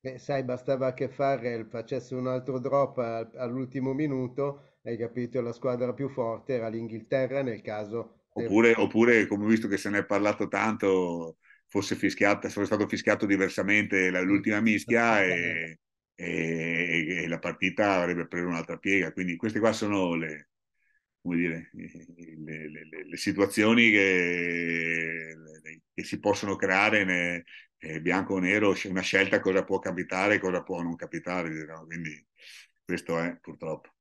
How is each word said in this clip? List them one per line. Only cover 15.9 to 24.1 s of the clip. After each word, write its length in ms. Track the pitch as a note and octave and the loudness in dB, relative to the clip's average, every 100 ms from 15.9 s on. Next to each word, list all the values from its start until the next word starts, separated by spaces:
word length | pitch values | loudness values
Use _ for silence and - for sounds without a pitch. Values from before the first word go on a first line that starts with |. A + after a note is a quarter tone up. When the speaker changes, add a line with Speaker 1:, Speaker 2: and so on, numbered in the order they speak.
| _ _ - | _ _ -12
Speaker 2:
e, 1000 | F2 E2+ E2 E2 E2 E2+ F2 E2 D#2 F2+ | -6 -2 -2 -2 -2 -2 0 0 -2 -4
e, 60 | |
e 40 | E2 | -4
la 120 | D#2+ | -4
partita 560 | F2 D#2+ F#2 F2 G#2 F#2 | -6 -2 -2 2 2 2
avrebbe 260 | F2 F2 E2 | 0 -2 -4
preso 200 | F2+ F2 | -4 -4
un'altra 300 | E2 E2 E2 | -4 -6 -6
piega. 340 | G2 G2 D#2+ | 0 0 0
Quindi 240 | - F#2 E2+ | -4 -6 -4
queste 240 | A2+ G#2 | -4 2
qua 140 | A2+ | 2
sono 420 | A2 G#2+ G2+ F2+ E2+ | 2 0 0 0 -2
le, 340 | D#2+ D2+ _ _ _ _ _ _ _ _ | -4 -10 _ _ _ _ _ _ _ _
come 140 | F2 E2+ | -4 0
dire, 340 | F2 E2 D#2+ | 0 -4 -10
le, 160 | - E2+ E2+ E2 E2+ E2 D#2 D#2 D#2 D2+ | -16 -18 -18 -20 -20 -20 -16 -12 -12 -12
le, 0 | D2+ D#2 | -16 -16
le, 160 | D#2+ D2+ | -16 -12
le 120 | D#2 | -6
situazioni 760 | G2+ F#2 G2 - G#2+ A#2 A2+ | -4 0 0 4 4 6 6
che, 1400 | G#2 G2 | 6 6